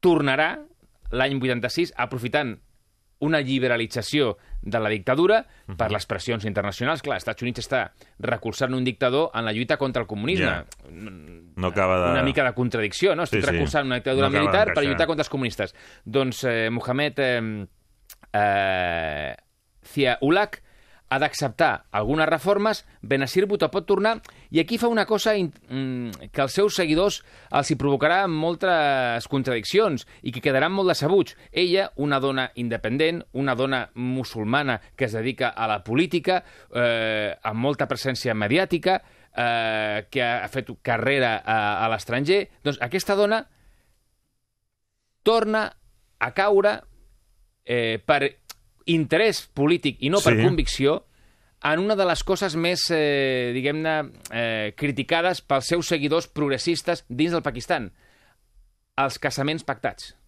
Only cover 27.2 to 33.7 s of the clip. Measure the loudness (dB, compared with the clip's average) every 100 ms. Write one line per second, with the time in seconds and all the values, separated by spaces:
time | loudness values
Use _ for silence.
27.2 | -12 -20 -2 -2 0 0 2 2 2 2
28.2 | 0 0 -2 0 2 2 2 2 0 -2
29.2 | -2 -2 0 -2 2 2 2 0 -8 -10
30.2 | -10 -2 2 2 2 2 2 2 2 2
31.2 | 2 -6 -8 -2 2 2 0 -4 -2 0
32.2 | 0 -2 -4 -4 -4 -4 -2 0 0 0
33.2 | -8 -4 -2 0 0